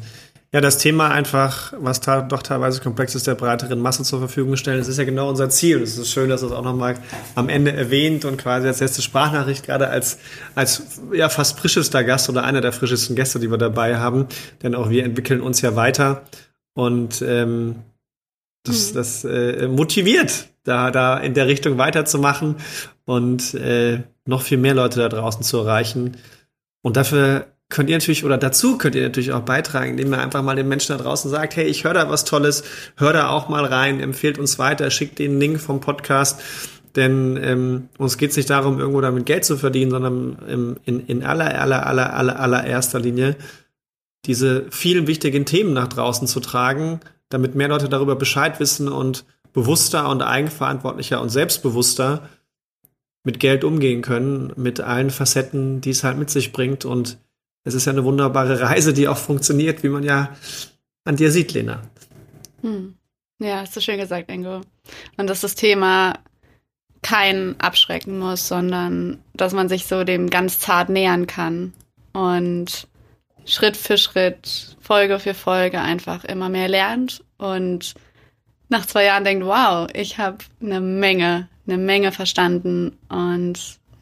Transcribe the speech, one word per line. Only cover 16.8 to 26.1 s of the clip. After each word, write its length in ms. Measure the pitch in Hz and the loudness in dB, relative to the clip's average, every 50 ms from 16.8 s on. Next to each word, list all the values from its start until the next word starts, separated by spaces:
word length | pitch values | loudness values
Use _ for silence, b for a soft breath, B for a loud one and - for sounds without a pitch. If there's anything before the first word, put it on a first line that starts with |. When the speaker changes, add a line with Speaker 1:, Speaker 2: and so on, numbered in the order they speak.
| 123 120 123 120 120 110 113 - | 0 0 2 0 -2 -2 -4 -4
Speaker 1:
ähm, 540 | 120 127 123 120 120 117 117 117 117 117 117 113 113 - _ _ _ _ _ _ _ _ _ _ _ _ _ _ - | -2 0 2 2 2 0 0 -2 -2 -4 -6 -8 -12 -20 _ _ _ _ _ _ _ _ _ _ _ _ _ _ -6
das, 260 | - 120 220 208 - | -2 -2 0 -2 -2
Speaker 2:
Mhm. 40 | - | -2
Speaker 1:
das, 300 | 131 117 113 - - - | -4 -4 -4 -6 -6 -6
äh, 420 | 135 - 123 120 120 123 - 135 131 | -4 0 0 0 0 0 0 -2 0
motiviert, 800 | 131 135 156 156 - 208 185 196 247 359 320 - - - - - _ _ _ | 2 2 2 2 2 2 4 4 6 4 4 2 -2 -6 -8 -12 _ _ _
da, 260 | - 127 123 127 127 | -2 0 0 2 2
da 260 | 123 131 127 127 131 131 | 2 2 4 4 2 2
in 160 | 135 139 127 | 0 0 2
der 140 | 139 135 127 | 2 4 4
Richtung 300 | 143 139 - 156 139 123 | 2 2 2 0 2 2
weiterzumachen 800 | 131 151 151 160 151 - - 147 143 143 143 - 160 151 151 151 B B B B B B B _ _ | 2 2 2 2 0 0 0 2 2 2 2 2 0 -2 -2 -4 B B B B B B B _ _
und, 480 | - 127 123 120 123 123 123 123 - - | -2 0 0 2 2 0 -2 -2 -4 -6
äh, 480 | 131 127 127 120 120 117 120 120 117 120 - _ _ _ | -4 -2 0 2 2 2 2 0 -2 -4 -8 _ _ _
noch 160 | - 127 123 | -2 -2 -2
viel 160 | 123 - 147 127 | 0 2 2 4
mehr 160 | 123 139 139 | 4 4 4
Leute 260 | 131 123 123 123 123 | 4 4 2 2 2
da 100 | 120 113 | 0 2
draußen 340 | 113 110 113 113 110 113 110 | 0 0 -2 -2 -2 -2 -2
zu 140 | - - 117 | -2 0 0
erreichen. 580 | 107 107 110 110 117 113 110 127 123 123 | 2 2 2 2 2 0 -2 -2 -4 -4